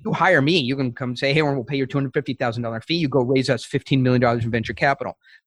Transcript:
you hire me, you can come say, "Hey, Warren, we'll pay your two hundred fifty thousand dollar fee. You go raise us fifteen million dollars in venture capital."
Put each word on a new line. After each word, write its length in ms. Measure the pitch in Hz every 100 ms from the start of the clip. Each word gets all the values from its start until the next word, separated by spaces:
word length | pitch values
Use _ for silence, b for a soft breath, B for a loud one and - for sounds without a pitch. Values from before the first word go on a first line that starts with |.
| 214
you 80 |
hire 260 | 180 175 170
me, 180 | 135 180
you 160 | 123
can 180 | 139 131
come 220 | 120 127
say, 200 | 120 139
"Hey, 80 | 139
Warren, 160 | 151 139
we'll 80 | 117
pay 100 | 143
your 100 | 131
two 120 | 143
hundred 160 | 139
fifty 180 | 151 143
thousand 300 | 127 127 113
dollar 180 | 117 113
fee. 160 | - 170
You 140 | 151
go 100 | 135
raise 300 | 123 135 127
us 120 | 123
fifteen 400 | - 139 - 135
million 200 | 127 127
dollars 240 | 123 120 113
in 40 |
venture 220 | 113 110
capital." 460 | - - 117 107 - b b